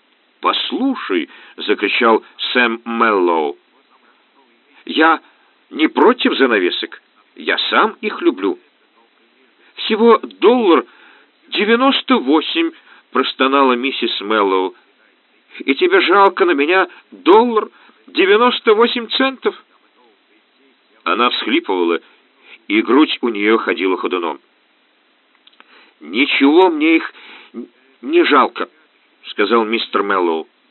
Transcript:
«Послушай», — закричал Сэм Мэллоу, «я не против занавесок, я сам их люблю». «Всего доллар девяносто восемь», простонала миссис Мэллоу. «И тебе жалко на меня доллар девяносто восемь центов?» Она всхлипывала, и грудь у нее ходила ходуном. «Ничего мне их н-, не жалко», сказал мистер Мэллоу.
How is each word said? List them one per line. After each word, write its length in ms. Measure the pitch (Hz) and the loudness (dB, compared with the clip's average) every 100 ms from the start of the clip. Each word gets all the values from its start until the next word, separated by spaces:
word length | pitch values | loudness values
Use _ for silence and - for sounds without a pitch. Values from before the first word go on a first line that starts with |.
| _ _ _ _ | _ _ _ _
«Послушай», — 880 | - 101 - 143 269 240 - 90 71 - - - | -4 -4 -6 -4 -4 -4 -4 -4 -6 -14 -20 -14
закричал 680 | - 101 101 - 117 107 - - - | -4 -2 -2 0 2 2 -2 -12 -4
Сэм 280 | 127 120 113 117 | 0 0 -2 -8
Мэллоу, 720 | 117 117 101 87 82 73 71 _ _ _ _ _ _ _ _ _ _ _ _ - | -2 0 2 0 0 -4 -8 _ _ _ _ _ _ _ _ _ _ _ _ -8
«я 360 | 123 160 156 - _ _ _ _ | 0 2 0 -4 _ _ _ _
не 180 | 110 156 | -4 -2
против 500 | - 165 247 254 127 | 2 2 2 -2 0
занавесок, 640 | 135 110 87 - - - _ _ _ - | 0 2 0 -4 -12 -16 _ _ _ -12
я 220 | 78 87 - | -6 -4 0
сам 260 | 117 214 - | 0 0 -2
их 200 | 214 - | -10 -2
люблю». 380 | 170 120 95 78 _ _ _ _ _ _ _ _ _ _ _ - | -2 -2 -6 -6 _ _ _ _ _ _ _ _ _ _ _ -14
«Всего 440 | - 117 233 - | -6 2 4 4
доллар 640 | - 92 175 247 208 151 - _ - _ _ _ _ | 0 0 2 4 4 2 0 _ -20 _ _ _ _
девяносто 680 | 165 208 233 269 262 - 247 | -6 0 2 2 -2 -2 -2
восемь», 540 | 131 156 139 165 165 160 _ - _ | 2 0 0 -4 -4 -6 _ -20 _
простонала 600 | 127 135 - 135 143 135 | -4 -4 -2 0 2 2
миссис 460 | 123 131 - 117 - | 2 -4 -4 -4 -4
Мэллоу. 560 | 101 110 101 95 92 - _ _ _ _ _ _ _ - | -2 0 2 0 -2 -8 _ _ _ _ _ _ _ -12
«И 160 | - 135 | -4 0
тебе 260 | 180 190 | 2 2
жалко 440 | 156 196 196 190 180 | 2 4 4 2 -2
на 60 | |
меня 360 | 143 147 190 180 - _ | 0 0 0 -2 -8 _
доллар 580 | 101 92 208 240 220 - _ _ _ _ | -4 4 4 4 -2 -6 _ _ _ _
девяносто 680 | - 190 208 247 240 - | -2 2 4 2 0 0
восемь 340 | 214 233 240 220 | 2 2 0 -6
центов?» 460 | - 269 262 220 - _ _ _ _ _ _ _ _ _ _ 135 _ _ _ | -2 -4 -2 -6 -8 _ _ _ _ _ _ _ _ _ _ _ _ _ _
Она 260 | - 95 120 | -4 0 0
всхлипывала, 720 | - 110 147 - 92 85 82 - _ _ _ _ - - | -2 -4 -4 -2 -2 0 -2 -6 _ _ _ _ -20 -4
и 140 | 104 | -2
грудь 360 | 104 131 151 - | 2 2 2 0
у 80 | 123 | -6
нее 280 | 104 104 113 | -2 0 0
ходила 400 | - 92 95 90 | 0 -2 -2 -2
ходуном. 420 | 92 90 85 69 _ _ _ _ _ _ _ _ _ _ _ _ - - _ _ | -4 -4 -6 -10 _ _ _ _ _ _ _ _ _ _ _ _ -20 -20 _ _
«Ничего 680 | 76 101 139 - 139 160 185 | -10 -4 -2 2 4 4 4
мне 280 | 156 156 160 | 2 0 0
их 160 | - - - - - | -2 -16 -20 -20 -20
н-, 140 | 117 - _ _ _ | -18 -18 _ _ _
не 220 | 123 170 160 | -2 0 2
жалко», 420 | 139 113 - 90 _ _ _ _ _ - | 2 2 -4 -14 _ _ _ _ _ -16
сказал 340 | - 101 117 107 | -4 0 0 0
мистер 380 | 113 - 101 | -4 -4 -4
Мэллоу. 440 | 101 98 87 80 78 _ _ | -2 0 0 -2 -8 _ _